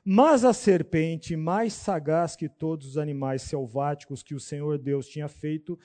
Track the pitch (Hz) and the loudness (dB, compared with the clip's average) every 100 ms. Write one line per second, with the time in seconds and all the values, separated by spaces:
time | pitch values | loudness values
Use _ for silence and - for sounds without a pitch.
0 | 196 196 294 285 247 220 - 180 156 165 | 2 6 8 8 6 4 4 4 4 0
1 | 160 160 - 165 160 190 226 - - 180 | 0 -2 -6 -4 -2 0 -2 -4 -4 -4
2 | 151 160 170 - 151 - 160 160 135 135 | 0 0 0 -4 -10 -6 -6 -6 -6 -6
3 | 151 143 135 131 - 147 127 123 143 147 | -4 -4 -4 -4 -4 -6 -4 -4 -2 -4
4 | - 135 - 143 - 147 147 147 135 139 | -8 -14 -10 -12 -10 -8 -4 -4 -2 -2
5 | 123 151 147 - 151 156 151 175 | -4 -10 -10 -8 -8 -8 -8 -12